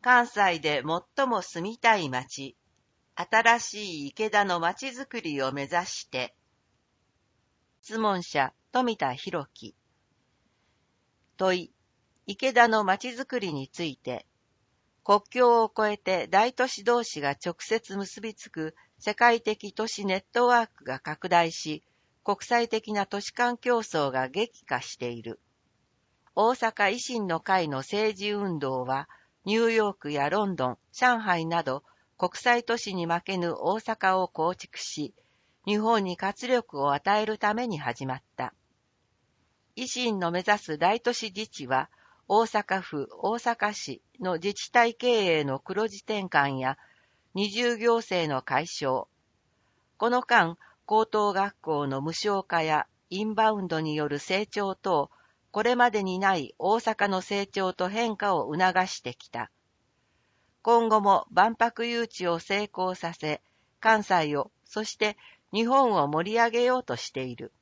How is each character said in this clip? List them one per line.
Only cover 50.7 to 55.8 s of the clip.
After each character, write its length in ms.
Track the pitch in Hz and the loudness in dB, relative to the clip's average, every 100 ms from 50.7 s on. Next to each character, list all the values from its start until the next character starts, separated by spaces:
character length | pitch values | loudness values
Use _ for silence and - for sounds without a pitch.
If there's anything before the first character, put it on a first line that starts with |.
| _ - | _ 0
高 200 | 214 220 | 2 2
等 280 | 214 208 | 2 0
学 260 | 190 202 - | 0 -4 -4
校 280 | - 147 143 | -4 -2 -2
の 140 | 135 | -4
無 100 | 147 | -4
償 340 | 165 208 196 - | -4 -2 -2 0
化 180 | 170 | -2
や 240 | 160 151 - _ _ | 0 0 -2 _ _
イ 140 | 185 | -6
ン 100 | 214 | -4
バ 180 | 214 220 | 2 2
ウ 100 | 214 | 2
ン 60 | 180 | -2
ド 140 | 160 | -2
に 140 | 160 151 | -2 -2
よ 120 | 147 | -2
る 120 | 143 | -4
成 260 | - 190 208 | -2 -2 -2
長 300 | - 196 190 | -4 -4 -4
等、 360 | 196 165 139 _ _ _ _ | 0 0 0 _ _ _ _
こ 120 | 202 | -2
れ 120 | 226 | 0
ま 160 | 247 | 4